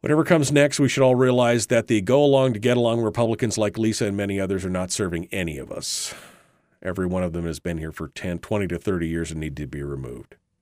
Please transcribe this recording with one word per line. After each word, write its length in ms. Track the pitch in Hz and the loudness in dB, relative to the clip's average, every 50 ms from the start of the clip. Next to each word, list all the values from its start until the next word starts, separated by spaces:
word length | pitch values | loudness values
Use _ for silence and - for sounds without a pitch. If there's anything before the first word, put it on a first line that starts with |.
Whatever 220 | - - 147 156 156 | 0 2 2 2 4
comes 280 | - 180 160 147 135 | 4 4 4 4 4
next, 280 | 147 143 143 147 139 - | 4 4 4 4 4 2
we 80 | 143 131 | 2 2
should 140 | - - | 4 4
all 140 | 135 127 127 | 4 4 6
realize 520 | 123 131 127 127 123 123 120 120 120 110 - | 6 4 4 4 4 4 4 2 2 2 2
that 200 | 123 117 110 - | 2 2 2 2
the 120 | 117 107 | 0 0
go-along 540 | 95 90 123 139 147 147 139 135 131 131 120 | 2 4 4 4 6 6 6 6 4 4 0
to 60 | 104 | 0
get 180 | 104 120 123 120 | 2 2 2 4
along 240 | 120 117 113 117 | 2 2 2 2
Republicans 560 | 117 110 104 - 120 113 113 107 - 113 104 - | 0 -2 0 0 0 0 0 0 -2 -2 0 0
like 220 | 110 104 101 113 | 0 0 0 0
Lisa 260 | 113 110 107 - 120 | 0 0 0 0 -2
and 100 | 104 101 | -2 -2
many 240 | 98 101 98 101 98 | -2 -2 -2 -2 -2
others 240 | 98 95 98 95 90 | -2 -2 -2 -2 -2
are 60 | 95 | -4
not 220 | 90 90 92 90 | -4 -4 -4 -4
serving 360 | - - 107 92 87 85 90 - | -4 -2 -2 -2 -2 -4 -6 -6
any 260 | - 95 92 82 76 69 | -6 -4 -4 -4 -6 -8
of 140 | 67 - | -10 -10
us. 420 | - - - - - - - - - - - - - _ _ _ _ _ _ _ _ _ - | -10 -10 -8 -8 -8 -6 -8 -10 -12 -14 -18 -20 -20 _ _ _ _ _ _ _ _ _ -8
Every 240 | 92 90 92 92 90 | -8 -4 -2 -2 -2
one 160 | 90 92 92 | 0 -2 -2
of 100 | 90 80 | -2 -4
them 120 | 87 85 | -4 -4
has 140 | 82 80 76 | -4 -6 -6
been 200 | _ 90 85 82 | _ -6 -6 -6
here 120 | 78 80 | -6 -8
for 160 | 76 - 80 73 | -10 -10 -12 -10
ten, 280 | _ - - 92 87 85 | _ -10 -8 -6 -6 -6
twenty 300 | - - 113 104 101 90 | -6 -4 -4 -2 -2 -4
to 100 | 87 85 | -6 -6
thirty 300 | - - 98 90 85 82 | -4 -2 -2 -2 -2 -2
years 240 | 82 82 82 78 | -2 -4 -4 -4
and 80 | 80 78 | -6 -8
need 180 | 78 78 71 71 | -8 -8 -8 -8
to 100 | 76 67 | -10 -10
be 160 | 69 71 71 | -8 -10 -10
removed. 540 | 71 71 67 65 62 60 62 - _ - _ _ _ _ _ | -8 -8 -10 -10 -12 -14 -14 -18 _ -20 _ _ _ _ _